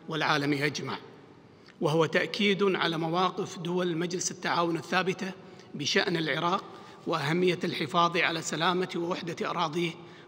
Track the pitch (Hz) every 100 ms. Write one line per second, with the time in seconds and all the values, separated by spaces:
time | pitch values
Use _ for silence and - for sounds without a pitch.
0 | - 156 160 151 143 143 151 156 135 -
1 | - - - - - - - - 160 160
2 | 151 185 - - 208 190 196 170 165 160
3 | 165 175 185 175 170 190 165 180 180 160
4 | 175 180 - - 175 143 170 165 - 185
5 | 180 180 190 - - - - - 147 196
6 | 180 165 156 156 170 190 - - - -
7 | - 165 143 175 180 165 175 - 156 175
8 | 170 170 143 165 - 156 175 180 180 175
9 | 170 190 170 165 165 170 160 170 170 -
10 | - -